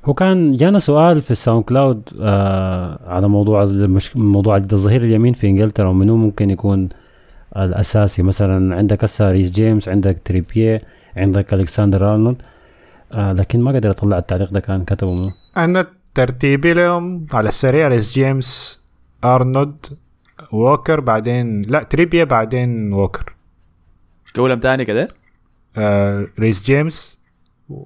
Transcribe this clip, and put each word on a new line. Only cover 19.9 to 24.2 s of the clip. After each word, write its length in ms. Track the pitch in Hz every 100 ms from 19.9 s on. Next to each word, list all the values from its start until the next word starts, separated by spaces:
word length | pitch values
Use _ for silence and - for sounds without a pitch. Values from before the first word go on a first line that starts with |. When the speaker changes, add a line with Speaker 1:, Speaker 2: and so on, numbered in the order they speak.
| 143 _ _ _ _ -
Speaker 2:
ووكر، 480 | 107 120 147 - 156
بعدين، 640 | 123 110 113 120 120 107
لا، 200 | 101 143
تريبيه، 420 | 113 143 170 170
بعدين 680 | 156 120 110 123 123 117 104
ووكر. 400 | 98 98 - - - _ _ _ _ _ _ _ _